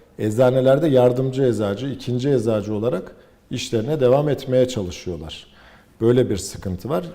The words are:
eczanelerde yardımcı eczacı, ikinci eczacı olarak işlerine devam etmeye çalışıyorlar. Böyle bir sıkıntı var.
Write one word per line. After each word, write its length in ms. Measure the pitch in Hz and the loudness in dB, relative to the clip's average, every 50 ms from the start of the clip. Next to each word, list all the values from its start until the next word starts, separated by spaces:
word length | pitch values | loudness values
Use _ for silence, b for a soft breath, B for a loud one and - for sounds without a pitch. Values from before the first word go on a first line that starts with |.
| B B B - | B B B -6
eczanelerde 680 | 104 110 107 113 131 127 127 131 127 131 135 143 160 | -4 -2 2 4 4 4 4 4 4 4 4 4 4
yardımcı 560 | 156 135 127 123 - 123 139 131 131 127 131 139 | 4 4 6 6 4 4 2 -2 -2 -2 0 0
eczacı, 440 | 123 113 101 110 101 101 104 131 | 0 0 0 -2 -2 -4 -4 -6
ikinci 420 | 143 123 - - 127 120 123 123 143 | -8 -8 -8 -6 -6 -4 -2 0 0
eczacı 440 | 139 123 107 113 110 107 98 104 107 | 0 2 2 0 0 0 -2 -4 -4
olarak 420 | 101 110 123 151 185 - - - b b b b b b - | -4 -2 -2 -4 -4 -6 -10 -16 b b b b b b -12
işlerine 480 | 131 120 - - - - 113 135 156 156 | -10 -10 -6 -4 -4 -4 -2 -2 0 2
devam 300 | 131 120 127 143 147 151 | 4 4 4 4 2 0
etmeye 380 | 131 - - 131 127 127 127 | -2 -4 -2 0 2 2 2
çalışıyorlar. 800 | 127 - 110 95 87 - - - 92 87 76 76 73 - - - _ B B B B B B B B B - | 2 0 -4 -6 -6 -8 -10 -10 -10 -8 -8 -10 -14 -16 -18 -20 _ B B B B B B B B B 0
Böyle 280 | 113 117 123 127 120 104 | 2 4 4 4 2 2
bir 80 | 107 | 0
sıkıntı 520 | 92 - - - - - 98 90 90 - 117 | -4 -6 -8 -12 -10 -8 -8 -8 -6 -6 -6
var. 160 | 151 180 175 165 | -4 -6 -6 -8